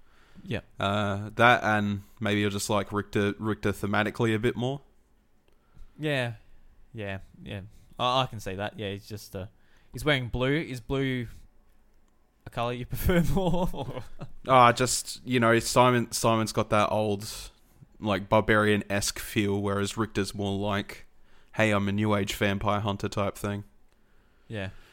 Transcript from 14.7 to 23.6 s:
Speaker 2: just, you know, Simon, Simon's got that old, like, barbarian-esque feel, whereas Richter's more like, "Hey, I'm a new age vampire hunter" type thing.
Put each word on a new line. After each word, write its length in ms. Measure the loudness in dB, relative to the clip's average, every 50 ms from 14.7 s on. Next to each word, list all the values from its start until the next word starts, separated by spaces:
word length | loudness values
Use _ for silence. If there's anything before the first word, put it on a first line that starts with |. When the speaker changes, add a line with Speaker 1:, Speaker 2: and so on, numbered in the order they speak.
Speaker 2:
just, 500 | 8 6 2 0 0 -2 -4 -8 -12 -10 -4
you 140 | -2 2 4
know, 180 | 6 6 6 4
Simon, 520 | 4 4 6 6 6 8 6 4 2 0
Simon's 400 | -2 0 2 2 2 2 0 0
got 180 | 0 -2 0 2
that 220 | 2 2 2 2
old, 360 | 0 0 0 -2 -2 -4 -6 -10 -12 -12 -14 -16 -18 _ _ _ _ -20 -20 -20 -14 -6
like, 300 | -2 0 0 0 0 2
barbarian-esque 920 | 2 4 4 4 4 4 4 4 4 2 0 -2 -2 -2 -2 -4 -4 -6
feel, 400 | -8 -4 -2 0 0 2 0 0
whereas 360 | -2 -2 -2 -2 -2 -2 -2
Richter's 360 | -2 -4 -2 -2 -2 -2 -2 -4
more 200 | -4 -4 -2 -2
like, 500 | -2 -2 -2 -2 -2 -4 -6 -10 -16 -18 -20 -20 -20 -20 -20 -20 -20 -20 -6 -2
"Hey, 160 | 2 2 2
I'm 160 | 2 2 0 0
a 20 |
new 240 | 0 0 2 2 2
age 180 | 2 0 -2 -2
vampire 440 | 0 0 0 0 0 0 0 0 0
hunter" 280 | 0 -2 -4 -4 -4 -4
type 260 | -2 -2 -2 -2 -4
thing. 260 | -4 -4 -6 -4 -6